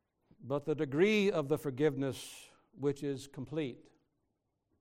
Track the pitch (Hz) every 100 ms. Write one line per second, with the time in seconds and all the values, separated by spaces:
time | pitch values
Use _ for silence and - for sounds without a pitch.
0 | _ _ _ - 120 139 156 147 151 143
1 | 202 214 196 175 139 147 147 123 151 131
2 | 139 120 - - - - _ - 139 139
3 | 147 135 - - 123 151 143 110 - _
4 | _ _ _ _ _ _ _ _